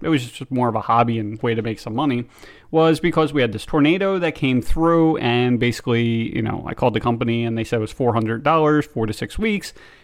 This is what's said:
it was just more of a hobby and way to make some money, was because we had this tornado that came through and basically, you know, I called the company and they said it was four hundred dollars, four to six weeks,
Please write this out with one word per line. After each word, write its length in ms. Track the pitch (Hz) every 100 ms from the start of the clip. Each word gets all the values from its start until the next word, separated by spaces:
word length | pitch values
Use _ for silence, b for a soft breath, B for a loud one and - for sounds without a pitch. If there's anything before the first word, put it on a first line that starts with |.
it 40 | 165
was 220 | 147 123
just 220 | - 135
more 180 | 127 123
of 60 | 110
a 60 |
hobby 360 | - 117 117 113
and 240 | 104 110
way 140 | 120 113
to 80 |
make 160 | 110 104
some 160 | 120 113
money, 340 | 147 120 120 B B B B
was 300 | 160 160 156
because 340 | 175 160 151
we 80 | 143
had 120 | 120
this 120 | 104 -
tornado 540 | 156 147 185 196 190
that 160 | 165 -
came 260 | 135 127
through 560 | - 160 165 165 160 160
and 420 | 123 120 123 120
basically, 760 | 120 - - 117 117 113 113 -
you 80 |
know, 200 | 113 - -
I 80 | -
called 180 | 127
the 60 | 110
company 440 | 131 117 120 117
and 140 | 117 113
they 60 |
said 140 | 113 117
it 40 |
was 100 | 107
four 220 | - 123
hundred 300 | 113 110 113
dollars, 420 | 147 160 151 151 -
four 220 | - 107
to 60 |
six 260 | - - -
weeks, 340 | 220 202 - - B B